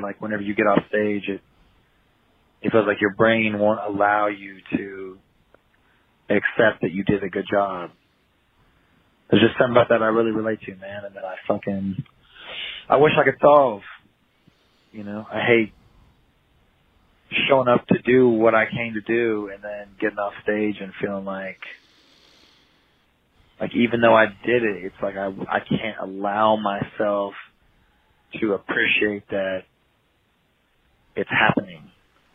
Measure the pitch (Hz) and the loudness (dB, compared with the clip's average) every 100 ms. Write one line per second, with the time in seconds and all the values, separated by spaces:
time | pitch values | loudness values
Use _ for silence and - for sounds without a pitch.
0 | 101 - 107 104 101 104 107 101 - 107 | -4 -10 -8 -6 -4 0 2 2 2 -2
1 | 104 104 98 95 - _ _ _ _ _ | -2 -2 -6 -8 -12 _ _ _ _ _
2 | _ _ _ _ _ _ 110 113 104 101 | _ _ _ _ _ _ 0 0 0 0
3 | 104 98 113 113 110 104 104 110 104 101 | -2 2 2 2 0 0 0 0 -4 0
4 | 101 104 104 101 98 95 - 101 98 98 | 2 2 0 -4 -12 -20 -6 -6 -6 -10
5 | 95 95 _ _ _ _ _ _ _ _ | -14 -16 _ _ _ _ _ _ _ _
6 | _ _ - 104 - - 110 - 101 92 | _ _ -2 0 0 2 2 2 -4 -2
7 | 98 101 98 98 92 101 98 90 85 - | 0 0 -2 -6 0 0 0 -4 -12 -16
8 | _ _ _ _ _ _ _ _ _ _ | _ _ _ _ _ _ _ _ _ _
9 | _ _ _ 104 113 - 131 120 117 117 | _ _ _ 4 4 4 4 4 4 4
10 | 110 113 113 107 110 110 - 95 98 101 | 4 2 0 0 -4 -6 -10 -16 -14 -14
11 | 101 98 95 92 - 104 - 98 98 95 | -14 -14 -12 -10 -4 -4 -4 -6 -6 -6
12 | - _ _ - - - - - - 127 | -10 _ _ -20 -16 -14 -12 -14 0 4
13 | 151 156 135 - 147 147 131 101 - - | 6 4 2 4 6 8 6 0 -12 -20
14 | _ _ _ _ _ _ _ _ _ 110 | _ _ _ _ _ _ _ _ _ -16
15 | 101 104 107 107 120 117 110 - _ _ | -12 -12 -8 -4 2 2 2 -8 _ _
16 | _ _ _ _ _ _ _ _ _ _ | _ _ _ _ _ _ _ _ _ _
17 | _ _ _ - - 135 123 120 - - | _ _ _ -4 2 2 4 2 2 0
18 | - 127 123 110 113 110 110 110 117 110 | 4 4 6 4 4 4 0 -4 -6 -8
19 | 104 117 117 107 101 101 104 104 101 101 | -2 -2 0 -2 -6 -12 -12 -12 -14 -6
20 | 107 101 101 - - 104 107 101 95 - | -4 -4 -6 -6 -4 -2 -2 -4 -12 -10
21 | 101 98 98 95 95 92 - - _ _ | -8 -8 -8 -10 -10 -14 -20 -20 _ _
22 | _ _ _ _ _ _ _ _ _ _ | _ _ _ _ _ _ _ _ _ _
23 | _ _ _ _ _ _ 107 - 117 117 | _ _ _ _ _ _ -6 -2 0 2
24 | 117 110 107 98 - 123 110 92 95 - | 6 6 4 -2 -2 0 0 -4 -10 -8
25 | 101 98 98 98 - 101 - 113 110 - | -8 -6 -8 -8 -4 -6 -2 -4 -4 -10
26 | 95 95 101 101 110 110 104 101 - - | -10 -6 -4 2 2 2 -2 -4 -8 -4
27 | 107 101 98 - - _ _ _ _ _ | -2 0 -4 -8 -20 _ _ _ _ _
28 | _ _ _ - 110 95 - - 110 - | _ _ _ -6 -2 -2 -2 -2 0 2
29 | 104 101 - 101 95 92 - _ _ _ | 0 -2 -6 -4 -4 -6 -10 _ _ _
30 | _ _ _ _ _ _ _ _ _ _ | _ _ _ _ _ _ _ _ _ _
31 | _ - 98 - 107 - 95 82 - _ | _ -8 -4 0 2 0 -6 -14 -20 _
32 | _ _ _ | _ _ _